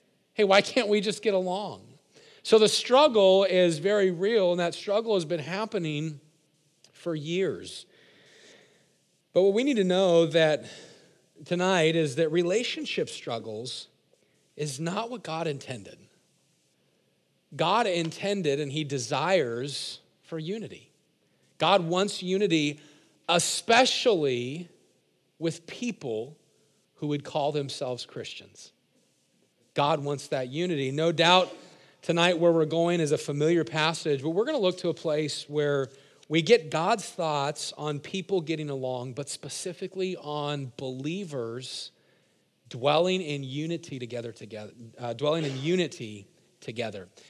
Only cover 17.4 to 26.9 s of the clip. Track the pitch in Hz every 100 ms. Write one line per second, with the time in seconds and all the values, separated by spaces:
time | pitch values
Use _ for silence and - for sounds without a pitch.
17.4 | _ 139 160 214 226 170 165 - 202 202
18.4 | 156 139 147 147 147 139 117 127 160 190
19.4 | 123 117 143 135 - - _ _ _ 165
20.4 | 156 220 165 92 117 _ _ _ _ _
21.4 | _ - 160 196 165 180 202 - 180 190
22.4 | 202 165 147 143 - - _ _ - 175
23.4 | - - - 226 254 - 254 190 143 120
24.4 | 123 156 175 _ _ _ _ _ _ -
25.4 | 165 160 - - 240 - 135 110 127 160
26.4 | _ _ _ _ _